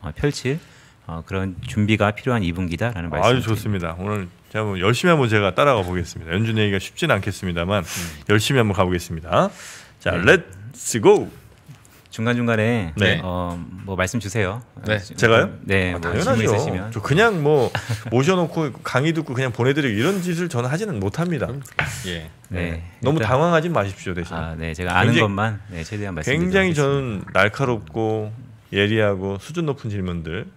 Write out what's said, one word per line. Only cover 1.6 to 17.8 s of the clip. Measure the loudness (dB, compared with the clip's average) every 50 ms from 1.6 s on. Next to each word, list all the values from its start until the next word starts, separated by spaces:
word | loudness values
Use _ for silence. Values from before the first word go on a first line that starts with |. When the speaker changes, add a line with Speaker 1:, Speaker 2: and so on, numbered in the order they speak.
| -10
Speaker 1:
준비가 | -6 -2 0 2 4 4 4 4 2
필요한 | 2 0 -2 -2 0 0 0
이 | -2 -2
분기다라는 | -2 -4 -4 -2 -2 -4 -4 -4 -6 -8 -4
말씀을 | -2 2 4 4 4
Speaker 2:
아유, | 4 2
좋습니다. | 0 -2 -2 -2 -2 -4 -2 -4 -6 -6
Speaker 1:
드립니다. | -6 -4 -4 -4
Speaker 2:
오늘 | -4 -6 -8 -14 _ _ _ -4
제가 | -4 -2
한번 | -2 -2 0
열심히 | 2 2 2 4 4 4
한번 | 4 6 4 4
제가 | 4 4 4 4 4
따라가 | 4 4 4 4 4 2
보겠습니다. | 0 -2 -4 -4 -4 -8 -14 -8 -4 0
연준 | 0 0 0 2 2
얘기가 | 2 2 2 -2
쉽진 | -4 -6 -6 -4 2 2
않겠습니다만 | 2 2 2 -4 -6 -4 -4 -4 -2 -2 0 0 0 0 0
Speaker 3:
음. | -2 -8 -8 -8 -8 -10 -14 0 4
Speaker 2:
열심히 | 4 4 4 4 4 4
한번 | 4 4 4
가보겠습니다. | 2 2 2 2 -2 -2 -4 -10 -10 -6 0 2 2 2 2 -2 -10 -18 -18 -18 -20 -20 -20 -20 _
자, | -4 -2
Speaker 1:
네. | -2 2 6 6 6 6 4 -4 -16 -16 -16 -16 -16
Speaker 2:
렛츠 | -12 -8 -4 -4 4
고! | 6 6 6 6 4 -4 -10 -16 -20 -20 -20 -20 _ -20 -20 -20 -20 -20 -20 -20 -20 -20
Speaker 1:
중간중간에, | -8 -4 -2 0 0 0 2 0 2 2 2 2 0 0 -2 -4 -2
Speaker 2:
네. | 2 2 2 2 2 -2
Speaker 1:
어, | -4 -4 -2 -2 -4 -4 -6 -8 -12 -12 -14 -10
뭐 | -8 -2
말씀 | -2 -2 0 -2 -4
주세요. | -6 -4 -2 0 0 0 -2 -6 -10 -16 _ -12 -2
Speaker 3:
네. | -2 -2
Speaker 1:
아, | -2
지-, | -2 -8 -4
Speaker 2:
제가요? | 2 4 6 6 6 6 4 -2 -10 -4
Speaker 1:
네, | 0 0 2 2 0
Speaker 2:
아, | -2
Speaker 1:
뭐 | -4
Speaker 2:
당연하죠. | -4 -2 -2 0 0 2 2
Speaker 1:
질문 | 2 2 2 2
있으시면. | 2 0 0 -2 -4 -6 -6 -8
Speaker 2:
저 | -8 -2
그냥 | 0 2 4 4 4 2 2 2
뭐 | 4 4 4 4 2 0 -4